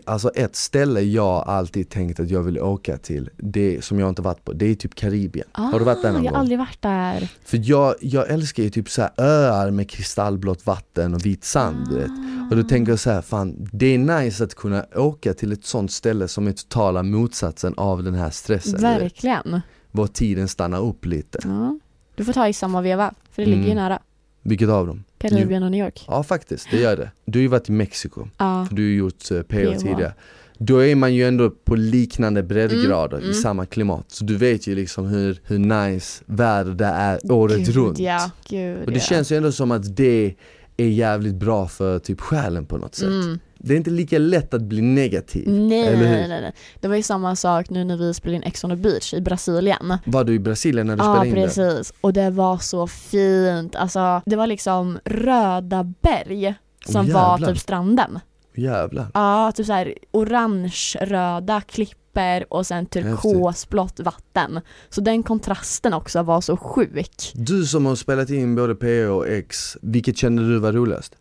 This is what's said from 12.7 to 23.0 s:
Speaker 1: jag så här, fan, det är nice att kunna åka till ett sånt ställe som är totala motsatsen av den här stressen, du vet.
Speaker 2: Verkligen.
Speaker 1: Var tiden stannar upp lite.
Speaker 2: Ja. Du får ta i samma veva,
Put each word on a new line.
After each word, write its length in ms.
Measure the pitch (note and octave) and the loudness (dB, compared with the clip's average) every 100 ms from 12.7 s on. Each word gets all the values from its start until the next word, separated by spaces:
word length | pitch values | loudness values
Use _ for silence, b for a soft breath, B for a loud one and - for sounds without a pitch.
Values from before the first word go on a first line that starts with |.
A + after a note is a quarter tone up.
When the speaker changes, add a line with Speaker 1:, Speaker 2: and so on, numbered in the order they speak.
| B2+ A2+ | 2 2
Speaker 1:
jag 80 | A2+ | 0
så 100 | B2 | 0
här, 120 | G2+ | -2
fan, 480 | - G#2+ F#2+ C#2 G2+ | -2 -4 -4 -6 -10
det 120 | G#2 C3 | 0 2
är 120 | B2+ | 4
nice 460 | C#3 E3 B2 G2 | 2 2 0 -2
att 120 | A2 - | -4 -4
kunna 300 | G#2 G2+ - F2 | -4 -2 -2 0
åka 380 | C#3+ D3 G#2+ | 0 0 -4
till 180 | F#2 G#2 | -2 -4
ett 140 | G#2 - | -6 -4
sånt 260 | B2 G2 | -4 -4
ställe 360 | - A#2 G#2+ F#2 | -2 -2 0 -2
som 200 | - G#2 | -2 -2
är 40 | |
totala 520 | G2 - A#2 G2+ F2+ | -2 -4 0 2 2
motsatsen 680 | F#2+ G#2 A#2 - E2+ - F2+ - | 0 2 0 -2 -6 -4 -4 -2
av 260 | G2 F#2 | 0 0
den 100 | F2+ | -2
här 160 | F2+ E2 | -2 -2
stressen, 440 | - - G2+ G#3 | -6 -2 -2 -2
du 40 | G3 | 0
vet. 200 | A3+ A3+ | 2 2
Speaker 2:
Verkligen. 600 | F3 - B3 G#3 - F3 - b b | -2 -4 -2 -2 -2 -6 -6 b b
Speaker 1:
Var 160 | - G#2 | -2 -2
tiden 400 | - A2+ F#2+ F#2+ | 0 0 0 -2
stannar 340 | - F2 F2+ A2+ | -4 -4 -2 -4
upp 200 | - F2 | -4 -4
lite. 340 | D#2+ - - | -4 -6 -8
Speaker 2:
Ja. 360 | F#3 G3 A#3+ D4+ - _ _ - | -6 -4 -4 -6 -10 _ _ -8
Du 100 | G#3+ | -2
får 80 | |
ta 140 | B3 A3 | 2 0
i 60 | |
samma 280 | G#3 F#3+ F#3 | 0 -2 -2
veva, 320 | F#3 F#3 | 0 0